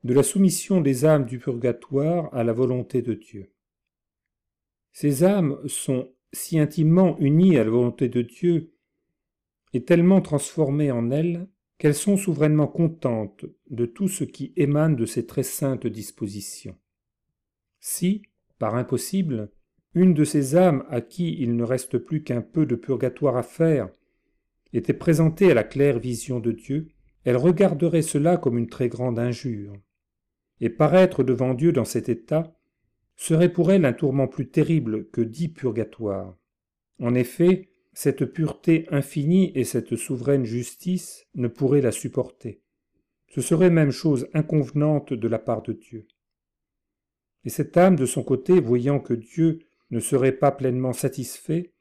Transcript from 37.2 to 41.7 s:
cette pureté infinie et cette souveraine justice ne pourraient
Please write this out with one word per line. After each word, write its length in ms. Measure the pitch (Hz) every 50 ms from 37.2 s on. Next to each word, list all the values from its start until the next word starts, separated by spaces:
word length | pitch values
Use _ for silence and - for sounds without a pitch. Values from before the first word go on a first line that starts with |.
| 123 - - - 170 180 185 185 - _ _ _ _ _ _
cette 300 | - - 147 135 - 143
pureté 600 | - - - 160 139 - _ - 170 165 160 165 -
infinie 600 | 147 143 135 - - 156 139 156 175 190 190 185 -
et 80 | 135 120
cette 320 | - - 120 107 - 117
souveraine 480 | 110 - - 135 120 120 139 143 139 123
justice 840 | 107 113 120 120 - - _ - 180 185 180 - - - - _ _ _
ne 140 | - 120
pourraient 340 | 117 - - 139 127